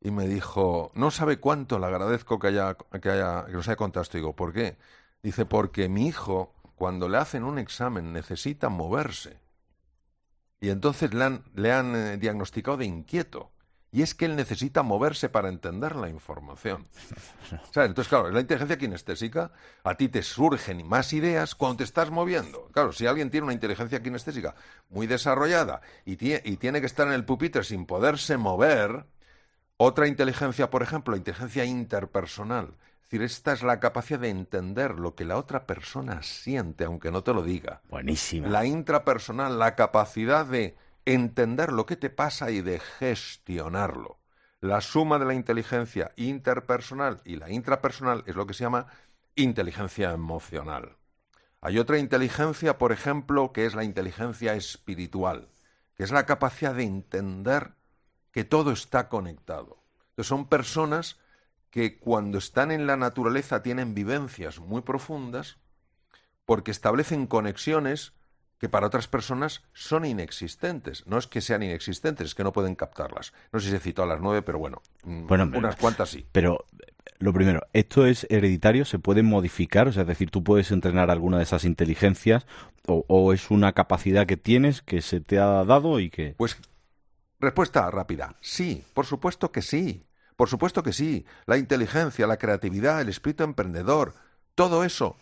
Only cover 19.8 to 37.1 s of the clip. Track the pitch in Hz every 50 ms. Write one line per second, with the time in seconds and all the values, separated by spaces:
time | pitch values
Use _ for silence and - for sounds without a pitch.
19.8 | _ 92 90 - 139 131 135 117 90 - - - 139 160 143 117 - - 92 87
20.8 | 82 80 104 127 131 - 151 156 151 175 170 160 156 151 - - 143 127 127 110
21.8 | 131 104 - - 165 156 156 170 175 180 180 160 101 78 - - - - - 143
22.8 | 147 110 80 - 117 117 135 156 147 131 117 156 151 139 123 113 - 107 101 90
23.8 | 120 113 139 127 113 127 123 117 - - 147 123 90 76 - - - - - -
24.8 | _ _ - 98 110 110 123 123 117 143 131 135 147 160 175 170 156 101 67 62
25.8 | - - - - _ 95 95 - 110 131 151 - - 110 98 90 - 123 139 147
26.8 | 131 143 - - 147 143 139 127 113 - 131 120 156 170 - 131 98 - 104 92
27.8 | 87 - 90 92 110 143 151 139 - - 151 127 113 101 92 90 117 214 - 117
28.8 | 104 104 113 135 147 - _ _ _ _ _ _ _ _ _ _ _ _ _ _
29.8 | 113 127 120 - 151 147 143 - 139 131 127 - 147 135 123 - 139 117 - 131
30.8 | 123 117 147 156 131 123 110 95 87 - 90 - 123 120 101 135 123 123 127 123
31.8 | 117 - - 101 98 92 - 98 90 80 - - 104 107 120 120 95 71 76 -
32.8 | _ _ _ _ _ _ - 110 107 123 - - - 160 139 117 120 123 123 104
33.8 | - 117 - 120 120 - 151 131 123 117 101 95 92 - - 95 90 90 101 117
34.8 | 139 135 104 82 85 85 85 - 85 82 90 117 139 - 143 131 - - 95 -
35.8 | - - - 135 135 127 104 78 - - - - - 120 135 135 104 82 80 -
36.8 | 82 82 85 82 - 82